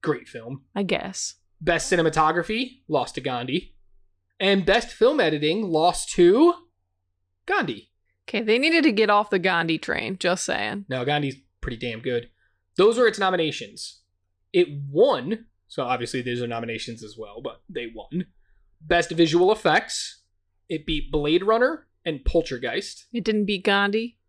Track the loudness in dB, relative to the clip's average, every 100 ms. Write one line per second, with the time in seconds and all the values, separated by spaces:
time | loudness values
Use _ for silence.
0 | -2 -4 -6 -16 -12 -14 _ -6 -4 -4
1 | -4 -8 -10 -12 _ _ -2 0 2 2
2 | 2 4 2 2 -2 -4 -6 -10 _ -2
3 | -2 -6 -6 -6 -4 -6 -6 -20 _ _
4 | _ _ _ _ 2 2 4 2 0 2
5 | 2 4 0 0 0 -2 0 2 2 0
6 | -6 4 6 8 6 4 _ _ _ _
7 | _ _ _ _ -4 -2 -2 -8 _ _
8 | _ _ -8 -4 0 2 4 4 4 2
9 | 4 4 2 0 0 0 0 -4 -4 -6
10 | -6 -4 -2 -2 -2 -4 -4 -8 -8 -6
11 | -2 -2 -2 -8 _ _ -10 -8 -8 -8
12 | -4 -4 -6 _ _ _ _ 4 4 6
13 | 2 2 0 0 -2 -4 -12 -14 -18 -18
14 | _ _ _ _ _ 0 0 -2 -4 2
15 | 4 2 -2 -8 -8 _ _ -6 -2 -2
16 | -2 -6 -4 -4 -4 -6 -8 -10 -10 -14
17 | -16 -16 -16 -12 -12 -14 _ -10 -10 -14
18 | -8 -8 -8 _ _ _ _ _ 0 0
19 | 2 2 4 6 4 4 2 2 0 -10
20 | -10 -14 _ _ _ _ _ -8 -4 -4
21 | -2 -2 2 0 2 2 2 0 _ _
22 | -8 -4 0 0 0 -6 -6 -6 -8 -16
23 | _ -6 -2 0 0 0 2 2 2 -2
24 | -6 _